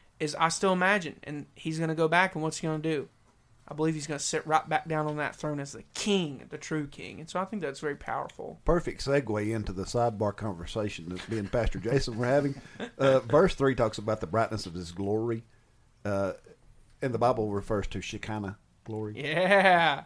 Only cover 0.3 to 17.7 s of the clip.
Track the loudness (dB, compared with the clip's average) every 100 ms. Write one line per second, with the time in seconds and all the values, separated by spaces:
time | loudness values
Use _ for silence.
0.3 | 2 2 4 2 4 4 2 -2 -10 -10
1.3 | -10 -10 -8 -6 -2 0 2 4 4 4
2.3 | 0 -4 -4 -4 -2 -2 -4 -6 _ _
3.3 | _ _ _ -10 0 0 0 -4 -4 -2
4.3 | -2 2 0 2 -2 0 -2 -2 -2 -4
5.3 | -4 -6 -4 -8 -12 -12 -4 0 2 0
6.3 | -8 -12 -12 -6 -6 -6 -10 -14 -14 -8
7.3 | -6 -4 -4 -6 -6 -6 -6 -6 -6 -6
8.3 | -10 -14 -2 2 2 2 -4 2 2 2
9.3 | 0 0 -2 -4 -4 -2 2 2 2 -2
10.3 | 0 -6 -6 -6 -4 -4 -4 -8 -8 -6
11.3 | -6 -2 0 2 0 2 2 2 0 4
12.3 | 4 2 -4 -12 -12 -8 2 4 4 6
13.3 | 6 6 4 2 4 0 0 -2 -2 0
14.3 | 0 0 -2 -6 -10 -10 -4 -2 0 0
15.3 | -4 -8 _ _ _ _ _ -2 0 -2
16.3 | -4 -12 -20 -20 -20 -20 -6 -4 2 2
17.3 | 2 0 -2 0